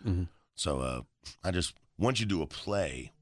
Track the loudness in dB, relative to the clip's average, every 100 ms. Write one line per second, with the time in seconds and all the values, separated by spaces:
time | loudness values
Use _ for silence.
0 | 0 0 0 -6 _ -4 -2 0 0 -4
1 | -8 _ -18 -6 -2 0 0 -4 _ 0
2 | 2 2 2 0 0 -6 -2 0 0 -2
3 | -10 -12